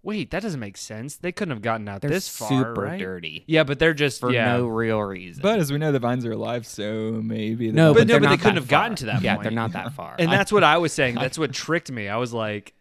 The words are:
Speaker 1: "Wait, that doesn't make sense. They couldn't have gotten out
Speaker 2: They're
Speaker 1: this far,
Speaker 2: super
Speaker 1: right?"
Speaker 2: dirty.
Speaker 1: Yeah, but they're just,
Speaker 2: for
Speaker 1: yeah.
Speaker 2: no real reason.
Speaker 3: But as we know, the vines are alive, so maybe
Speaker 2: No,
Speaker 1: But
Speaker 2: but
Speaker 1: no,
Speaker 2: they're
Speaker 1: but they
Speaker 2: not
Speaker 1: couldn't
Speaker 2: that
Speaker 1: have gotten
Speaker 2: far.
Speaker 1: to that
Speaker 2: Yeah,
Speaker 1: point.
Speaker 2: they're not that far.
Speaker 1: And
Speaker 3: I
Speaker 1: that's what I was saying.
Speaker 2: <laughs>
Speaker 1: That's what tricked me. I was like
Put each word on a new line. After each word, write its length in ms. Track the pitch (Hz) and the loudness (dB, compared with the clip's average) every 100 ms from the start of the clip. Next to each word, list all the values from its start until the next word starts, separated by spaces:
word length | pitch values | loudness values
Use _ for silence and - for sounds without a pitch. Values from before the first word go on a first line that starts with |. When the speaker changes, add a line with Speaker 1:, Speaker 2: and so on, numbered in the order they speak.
Speaker 1:
"Wait, 280 | - 214 123 | -6 -6 -4
that 100 | 160 | -6
doesn't 180 | 226 147 | -4 -6
make 180 | 104 98 | -8 -12
sense. 400 | - 107 131 - | -14 -12 -12 -8
They 140 | 180 | -8
couldn't 200 | 175 190 | -6 -6
have 100 | 117 | -4
gotten 260 | 110 113 104 | -2 -4 -4
out 140 | 98 | -6
Speaker 2:
They're 80 | 143 | -2
Speaker 1:
this 200 | 175 - | -2 -4
far, 180 | - 110 | -8 0
Speaker 2:
super 340 | 131 120 113 | 0 0 -2
Speaker 1:
right?" 160 | 101 - | -4 -6
Speaker 2:
dirty. 440 | 92 92 80 78 - | -8 -8 -10 -12 0
Speaker 1:
Yeah, 160 | 156 | 2
but 160 | 143 139 | 2 4
they're 140 | 160 | 2
just, 260 | 151 143 - | 4 0 0
Speaker 2:
for 120 | 123 | 0
Speaker 1:
yeah. 260 | 123 107 123 | 2 2 2
Speaker 2:
no 100 | 120 | 0
real 320 | 110 113 110 | 0 0 0
reason. 400 | 104 95 90 110 | -2 -6 -12 -2
Speaker 3:
But 180 | 190 220 | 0 2
as 120 | 147 | 0
we 60 | 143 | 0
know, 140 | 156 | 0
the 80 | 139 | 0
vines 260 | 120 127 117 | 0 -2 -2
are 60 | |
alive, 340 | 110 110 120 113 | -4 -4 -4 -6
so 540 | - 104 110 110 113 | -8 -6 -4 -4 -4
maybe 480 | 113 110 107 117 113 | -4 -4 -4 -2 0
Speaker 2:
No, 220 | 151 160 | 6 8
Speaker 1:
But 60 | 185 | 8
Speaker 2:
but 60 | 220 | 8
Speaker 1:
no, 40 | |
Speaker 2:
they're 60 | 117 | 6
Speaker 1:
but 40 | 143 | 6
they 40 | |
Speaker 2:
not 80 | 143 | 4
Speaker 1:
couldn't 160 | - 175 | 4 2
Speaker 2:
that 60 | |
Speaker 1:
have 60 | 127 | 2
gotten 220 | 147 226 | 2 2
Speaker 2:
far. 60 | 214 | -4
Speaker 1:
to 80 | 117 | -4
that 140 | 104 | -2
Speaker 2:
Yeah, 140 | 107 98 | 0 0
Speaker 1:
point. 80 | |
Speaker 2:
they're 80 | 104 | -2
not 220 | 113 113 | -2 -4
that 200 | 92 95 | -4 -8
far. 220 | - 78 - | -10 -12 -2
Speaker 1:
And 140 | 165 | 2
Speaker 3:
I 60 | 190 | 2
Speaker 1:
that's 140 | 196 | 4
what 120 | 208 | 4
I 140 | 160 160 | 6 4
was 160 | 165 | 2
saying. 220 | - 131 120 | 0 0 0
Speaker 2:
<laughs> 40 | |
Speaker 1:
That's 160 | 131 - | -4 -2
what 160 | 151 | -4
tricked 380 | 131 - 165 - | -4 -4 -4 -4
me. 160 | 123 101 | -8 -4
I 80 | 107 | -4
was 160 | 123 | -4
like 400 | 117 110 104 - _ | -4 -4 -6 -10 _